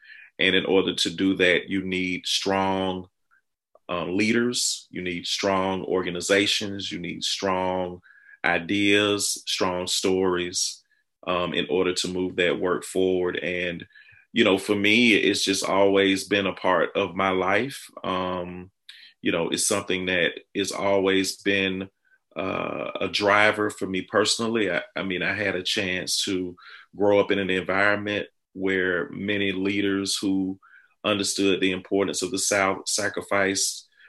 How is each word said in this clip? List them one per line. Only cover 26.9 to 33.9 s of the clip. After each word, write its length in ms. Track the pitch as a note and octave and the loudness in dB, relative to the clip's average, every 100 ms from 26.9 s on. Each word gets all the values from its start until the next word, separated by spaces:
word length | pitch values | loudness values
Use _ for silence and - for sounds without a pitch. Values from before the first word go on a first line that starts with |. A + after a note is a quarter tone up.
| F2 | 0
grow 240 | G2+ G2+ | 4 6
up 100 | G2 | 4
in 100 | G2 | 2
an 100 | F#2 | 0
environment 800 | F#2 E2+ F#2+ G2+ G#2 G#2 G#2 - _ _ | -2 0 2 2 2 -2 -4 -6 _ _
where 560 | - F#2+ F#2+ F#2 F2 E2+ | -6 -2 0 0 0 -4
many 420 | - G2 G#2 G2 | -6 -4 -2 -2
leaders 640 | F#2 F#2+ G2+ G2+ G2 G2 - | -2 -2 0 0 -2 -2 -2
who 420 | G2+ F#2+ F#2+ F#2+ _ - _ _ | 0 0 -2 -4 _ -20 _ _
understood 560 | - G2+ G2 - G2 F2+ | -2 0 -2 0 2 2
the 140 | F#2+ | 0
importance 480 | F#2 - G2 F#2+ D2+ | -2 -2 0 0 -2
of 100 | F#2 | -4
the 80 | F#2+ | -2
South 480 | - G#2 F#2+ F#2+ - | 0 2 2 0 -2
sacrificed 1040 | - G2+ - F#2 G2+ F#2+ G2 - - - | -2 -2 -4 -2 0 0 0 -2 -4 -12